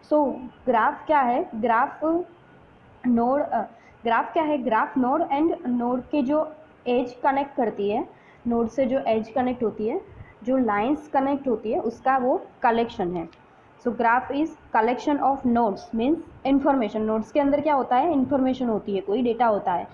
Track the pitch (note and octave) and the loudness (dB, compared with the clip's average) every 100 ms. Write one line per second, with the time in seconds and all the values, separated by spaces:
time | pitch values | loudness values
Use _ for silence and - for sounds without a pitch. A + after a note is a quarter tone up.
0 | - D4+ C#4 A3+ B3 - - A#3 A#3+ D4 | 2 2 2 -2 -12 -8 0 2 2 -2
1 | - D4+ B3 B3+ F#4 A3+ A#3 A3+ C#4 - | 0 2 2 0 -4 -4 0 2 0 -2
2 | D4+ E4+ F4 - - - - - - - | -2 0 -4 -14 -20 -20 -20 -20 -20 -6
3 | B3 A#3 A#3+ C#4 D4 A3+ G3 - - - | 0 2 2 0 0 -2 -4 -12 -20 -6
4 | A#3 A#3 - E4+ D4+ D4 A#3+ A3 C#4 C#4 | 0 0 0 0 0 0 0 0 2 0
5 | B3 D4+ E4 C#4 E4 - B3+ A#3+ A#3+ B3+ | 2 2 0 2 0 0 -2 -2 0 -2
6 | B3 D4+ B3+ D4+ D#4 - - - B3 A#3+ | -2 -2 0 0 -2 -8 -20 -10 -2 0
7 | B3 - D4 C4+ C#4+ - A3 G#3 G3+ A3 | -2 -2 0 0 -2 -2 -2 -2 -2 -2
8 | F4+ - - - A#3+ A#3 A3+ - C4 C4+ | -6 -12 -20 -10 -2 0 0 -2 0 0
9 | C4+ A3 G#3+ C4+ B3 B3 A3 G3+ A3 F4 | 0 -2 -2 -2 -2 -2 -4 -2 -4 -4
10 | - - - - A3+ C4 A#3 G3+ A3+ D4 | -8 -20 -20 -12 -2 0 2 0 0 -2
11 | - C#4 C4+ C#4 C4+ G#3+ G#3+ D#4 A#3 A3+ | -2 -2 0 -2 -2 -2 -2 -2 -4 -4
12 | C4 C4+ B3 B3 - - B3 A#3 A#3 - | 0 2 2 0 -4 -2 0 2 -2 -4
13 | F3 F3 E3 - - - - - A#3+ G3+ | -4 -4 -10 -16 -20 -20 -20 -8 -6 0
14 | A3+ B3 B3 C#4 D#4 - - A3+ A3+ B3 | 2 2 0 -4 -4 -6 -2 0 2 0
15 | - C#4+ C4 C4+ B3+ A#3 A3+ F#3+ - A3+ | 0 0 0 0 0 2 0 -2 -6 -2
16 | B3 D#4+ - - C4+ C4+ C#4+ C4+ G#3 G#3+ | 0 0 -4 -6 0 2 4 2 0 -2
17 | G#3+ A3 G#3+ D4+ C#4 D4 D4+ C#4+ B3+ B3 | -2 -2 0 0 2 2 2 0 2 2
18 | E4 C#4+ C4 C#4 C4 B3+ A#3+ G#3 G#3 G3 | 2 0 0 0 0 0 -2 -2 -2 -4
19 | F#3+ G#3+ A#3+ A#3 A#3+ G#3 - F3 - | -2 0 0 2 2 2 0 -4 -4